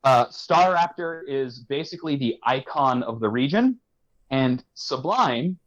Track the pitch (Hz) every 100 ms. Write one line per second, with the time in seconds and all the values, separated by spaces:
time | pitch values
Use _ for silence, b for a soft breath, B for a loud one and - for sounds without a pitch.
0 | 135 123 120 - - 170 185 175 170 -
1 | 165 165 - 135 131 120 120 139 156 170
2 | 165 143 123 - 123 131 - 151 139 123
3 | - 117 110 117 135 196 254 240 _ _
4 | _ _ _ 135 131 127 _ - - 135
5 | 151 233 202 - 170 180